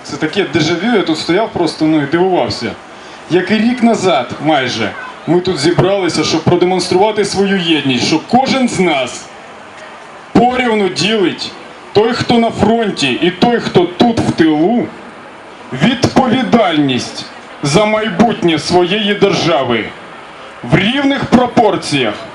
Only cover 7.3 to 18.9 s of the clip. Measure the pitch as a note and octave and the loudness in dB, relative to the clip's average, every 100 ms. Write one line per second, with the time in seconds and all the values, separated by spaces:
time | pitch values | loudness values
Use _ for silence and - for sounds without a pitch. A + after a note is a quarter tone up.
7.3 | F#3 G3 G3 E3+ D#3 C#3 B2 - D#3+ - | 0 0 0 0 0 2 0 0 -2 2
8.3 | A#3+ C4+ C4 B3 E3 F3+ C#3+ B2+ - - | 2 2 0 0 0 0 0 -4 -10 -16
9.3 | - - - - - - - - - - | -20 -20 -20 -20 -20 -20 -20 -20 -20 -2
10.3 | - A#3+ B3 B3 G#3+ F#3+ C#3 F#3+ A3 E3+ | 2 2 2 0 0 0 0 -2 2 0
11.3 | B2 - - - - - G3+ A3+ A#3+ - | -2 -10 -14 -18 -20 -2 2 2 0 0
12.3 | A#3 A3+ F#3 G3+ A#3 G#3+ E3+ C#3 - F3 | 2 2 0 2 2 0 -2 -2 0 0
13.3 | - A#3 A#3 - F#3+ E3+ - A#3+ A3+ - | 2 0 0 2 2 2 2 0 2 -2
14.3 | - D#3+ D3+ F3 A#3+ D#3 - - - - | 2 2 4 2 0 -2 -8 -18 -20 -20
15.3 | - - - - C3 F#3 C#4 - - B3+ | -20 -20 -20 -12 0 0 2 2 2 2
16.3 | C4 G3+ A#3 F#3+ D#3 C#3+ A#2+ - - - | 2 2 2 4 2 2 0 -4 -12 -14
17.3 | - - - D3 E3 G#3+ G#3+ A3 F3 A#3+ | -16 -18 -6 0 2 2 0 -2 0 0
18.3 | - E3+ D#3 - F3 F3 | 2 0 0 2 2 2